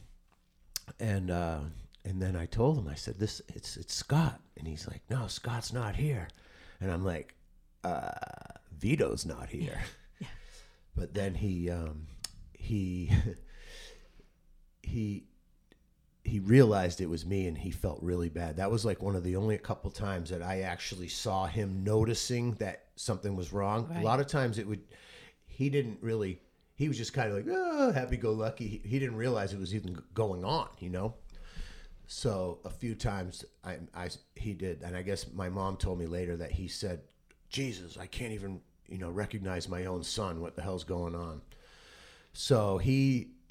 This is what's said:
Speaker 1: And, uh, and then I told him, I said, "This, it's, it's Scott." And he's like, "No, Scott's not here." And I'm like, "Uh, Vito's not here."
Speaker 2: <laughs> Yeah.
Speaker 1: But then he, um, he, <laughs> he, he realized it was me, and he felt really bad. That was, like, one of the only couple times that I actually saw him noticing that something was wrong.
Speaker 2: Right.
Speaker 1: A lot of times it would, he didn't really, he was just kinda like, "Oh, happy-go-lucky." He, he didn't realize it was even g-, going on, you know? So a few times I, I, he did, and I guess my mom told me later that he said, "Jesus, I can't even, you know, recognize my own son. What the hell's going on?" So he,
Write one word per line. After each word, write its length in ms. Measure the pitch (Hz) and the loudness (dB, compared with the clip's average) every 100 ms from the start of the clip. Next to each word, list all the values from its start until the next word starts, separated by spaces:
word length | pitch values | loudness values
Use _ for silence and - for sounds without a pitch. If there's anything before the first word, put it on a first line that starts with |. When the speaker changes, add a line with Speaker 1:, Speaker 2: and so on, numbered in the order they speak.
| - - _ _ _ _ - - - - | -6 -20 _ _ _ _ -12 -10 -10 -2
Speaker 1:
And, 320 | 113 98 90 | 2 2 2
uh, 300 | 87 85 80 76 - - - | 2 2 0 -4 -8 -14 -10
and 160 | 95 95 | -4 0
then 140 | 92 | 0
I 120 | 92 85 | 0 0
told 300 | 110 127 151 | 4 4 4
him, 120 | 80 | 0
I 80 | 71 | -4
said, 240 | - 58 | -6 -2
"This, 200 | 107 - - | -2 -2 -12
it's, 220 | - - - | -12 -10 -10
it's 180 | - | -6
Scott." 460 | - - 147 160 - - - | -6 2 4 4 2 -8 -12
And 100 | 80 | -8
he's 220 | 78 - | -8 -8
like, 140 | - - | -10 -2
"No, 200 | 127 110 | -2 -2
Scott's 440 | - - 117 - | -4 -4 -4 -2
not 220 | 123 110 | -2 -2
here." 320 | 98 147 123 78 - - - - - | 0 2 0 -4 -10 -20 -20 -16 -4
And 100 | 92 | 0
I'm 140 | 85 | 2
like, 320 | 95 82 71 - - - - _ | 0 -2 -4 -16 -20 -20 -20 _
"Uh, 260 | 90 82 - - - - - - - 78 | -2 -2 -2 -6 -8 -10 -16 -18 -16 0
Vito's 480 | 101 147 85 55 | 4 4 4 2
not 240 | 82 71 - | -4 -6 -6
here." 300 | - 160 - - | -4 -2 -2 -4
Speaker 2:
<laughs> 40 | - - - | -8 -18 -12
Yeah. 80 | - - - - - - - - | -12 -12 -14 -18 -20 -20 -8 -4
Speaker 1:
But 180 | 87 | -2
then 200 | 101 98 | 0 0
he, 360 | 92 104 87 87 | 2 0 2 0
um, 360 | 87 80 76 76 - - - - | 0 -2 -6 -8 -12 -14 -14 -18
he, 580 | - - 107 92 90 87 | -8 -2 0 0 0 6
<laughs> 1700 | - 113 - - - - - - - - - - _ - - - _ | 6 6 -2 -12 -18 -16 -16 -16 -18 -20 -20 -20 _ -20 -20 -20 _
he, 420 | - 123 107 101 - - _ _ _ - _ _ _ _ | -4 0 0 -2 -8 -20 _ _ _ -20 _ _ _ _
he 180 | - 101 | 0 2
realized 600 | 95 127 117 101 90 87 | 10 12 12 8 4 2
it 80 | 90 | 0
was 160 | 82 85 | 0 0
me, 200 | 98 90 | 0 0
and 100 | 80 | 0
he 120 | 92 | -4
felt 320 | 82 98 73 | -2 -2 -2
really 260 | 85 87 85 | 0 0 0
bad. 280 | 80 82 78 | -2 -4 0
That 140 | 98 | 2
was, 140 | 113 | 2
like, 180 | 110 92 | 2 0
one 140 | 98 95 | 0 0
of 80 | |
the 120 | 87 92 | 2 2
only 200 | 107 101 | 2 0
couple 320 | - - 98 | -2 -4 -6
times 400 | - 101 92 82 | -4 -2 -2 -2
that 120 | 87 | -4
I 200 | 90 95 | -2 -2
actually 460 | 95 87 - 92 87 | -2 -4 -6 -6 -6
saw 380 | - 113 95 92 | -4 0 2 2
him 380 | 104 98 95 | 0 0 2
noticing 680 | 98 110 110 113 - 120 120 | 4 6 6 2 0 0 0
that 300 | 101 98 - - - | 0 -2 -4 -12 -8
something 400 | - 95 104 95 | -4 -2 0 -2
was 160 | 85 | -2
wrong. 360 | 101 98 107 117 | 0 2 2 0
Speaker 2:
Right. 100 | 170 | 0
Speaker 1:
A 40 | |
lot 160 | 110 131 | 4 4
of 60 | 139 | 4
times 320 | 151 127 110 | 2 2 0
it 80 | 104 | -2
would, 140 | 104 - - - - - - - | -4 -8 -20 -20 -20 -20 -20 -10
he 220 | - 139 | -2 2
didn't 300 | 143 120 101 | 2 2 -2
really, 400 | 113 113 98 92 - _ _ - | -2 0 0 -4 -10 _ _ -2
he 120 | 147 | 0
was 80 | 120 | 0
just 160 | 113 | -2
kinda 220 | 139 110 | 0 0
like, 120 | 101 110 | 0 0
"Oh, 440 | 381 359 302 262 | 0 2 4 4
happy-go-lucky." 720 | 143 127 - 113 110 110 - 110 | 4 2 0 2 2 0 -2 -4
He, 220 | 107 101 | -6 -2
he 100 | 131 | 0
didn't 180 | 135 110 | 0 0
realize 360 | 123 113 98 | 2 2 0
it 80 | 101 | -2
was 140 | 90 | -2
even 200 | 107 90 87 | -2 -2 -6
g-, 40 | - | -4
going 300 | - 107 90 | 0 2 2
on, 240 | 95 156 - - | 0 0 0 -6
you 120 | 90 | -4
know? 240 | 90 107 - - - - - - - - - - | -2 -2 -4 -12 -14 -12 -8 -8 -10 -16 -16 -12
So 520 | - 127 98 92 85 | -4 0 0 -2 -4
a 60 | 95 | -8
few 240 | - 120 | -6 -6
times 500 | 107 120 101 92 - - _ | -2 -2 -2 -4 -8 -14 _
I, 140 | 92 87 85 | -12 -10 -10
I, 160 | 82 90 - - - | -8 -8 -8 -12 -6
he 160 | 107 | -6
did, 300 | 90 92 78 | -4 -4 -4
and 140 | 85 90 | -6 -4
I 60 | |
guess 240 | 92 95 - | -2 -4 -4
my 160 | 82 92 | -4 -2
mom 280 | 95 95 92 | 0 -2 0
told 220 | - 90 | 0 0
me 80 | 82 | -2
later 300 | 87 87 85 | -2 -2 -2
that 160 | 80 | -2
he 160 | 78 90 | -2 -4
said, 320 | - 101 85 - _ _ - - | -4 -4 -4 -8 _ _ -20 -8
"Jesus, 480 | 131 135 95 87 - | -4 -4 -4 -10 -12
I 100 | 95 | -8
can't 260 | - 120 | -6 -4
even, 280 | 107 98 95 - _ - | -4 -6 -8 -12 _ -10
you 100 | 90 | -6
know, 120 | 87 | -4
recognize 580 | 90 107 107 95 90 104 | -2 -2 -2 -2 -2 -2
my 180 | 90 92 | -4 -2
own 160 | 90 | -2
son. 360 | 87 - 98 82 | -4 -2 -2 -2
What 120 | 85 | -6
the 80 | - | -6
hell's 220 | 90 92 | -4 -4
going 300 | 80 87 85 | -2 -2 -2
on?" 260 | 85 85 76 - - - - - - - - - | -4 -6 -8 -12 -20 -20 -20 -20 -20 -20 -20 -16
So 420 | - - 123 104 95 | -2 4 6 6 4
he, 540 | 110 135 135 123 - - - | 4 6 6 4 0 -12 -8